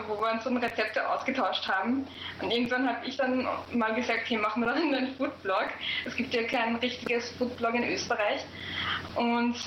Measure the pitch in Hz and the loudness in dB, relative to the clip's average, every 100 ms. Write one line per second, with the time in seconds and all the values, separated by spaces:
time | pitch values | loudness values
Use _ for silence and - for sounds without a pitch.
0 | 214 214 220 226 254 240 233 - 220 - | -2 0 0 0 0 0 0 0 0 0
1 | - 185 - - 190 - - 190 214 269 | 0 0 0 0 0 0 0 0 2 0
2 | 269 - - - - 233 240 247 262 - | -2 -10 -12 -6 0 2 2 2 2 0
3 | - - 254 254 - - - 240 220 226 | -4 0 2 2 0 -2 -2 0 2 2
4 | 240 226 - 226 214 254 233 277 330 262 | 0 0 0 0 2 2 2 2 2 2
5 | 262 - 285 - 196 190 277 - - - | 0 -2 -4 -2 0 2 0 -4 -4 -4
6 | - - 240 240 226 254 226 233 254 - | -4 -4 0 0 0 2 2 2 0 -2
7 | - 240 233 - 247 - 233 240 240 185 | 0 0 -2 -2 -2 0 0 2 0 -2
8 | - 233 208 277 - - - - - - | 0 2 2 0 -4 -10 -8 -4 -2 -2
9 | - - 233 240 240 233 | -4 0 2 4 2 2